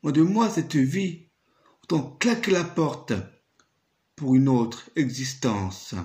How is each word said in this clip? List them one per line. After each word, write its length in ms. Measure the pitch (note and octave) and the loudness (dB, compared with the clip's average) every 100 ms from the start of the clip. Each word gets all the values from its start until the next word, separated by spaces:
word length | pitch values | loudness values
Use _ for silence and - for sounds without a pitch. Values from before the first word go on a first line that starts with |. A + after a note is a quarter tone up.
Loin 80 | D3+ | 0
de 100 | C#3+ | 4
moi 280 | E3 G#3+ A3+ | 4 4 2
cette 260 | E3 - D#3 | 0 -2 2
vie, 520 | C3+ F3+ F#3+ E3 _ _ _ _ _ _ | 2 0 -4 -6 _ _ _ _ _ _
autant 340 | _ E3 C3 - | _ -4 -4 -2
claquer 320 | A#3 A3+ G3+ | 0 0 2
la 120 | F#3 | 0
porte 500 | E3+ F3+ D#3 C3 - G2+ F#2+ _ _ _ _ _ _ _ _ - | 0 -2 -2 -4 -6 -6 -6 _ _ _ _ _ _ _ _ -8
pour 200 | C#3 C3 | 2 4
une 140 | C3+ | 4
autre 400 | B2+ A2+ - - - | 2 0 -6 -10 -2
existence. 1000 | C3+ C3 C3 - B2+ G#2 F#2+ F#2 - F#2+ | -2 -2 -8 -4 -2 -2 -4 -8 -12 -10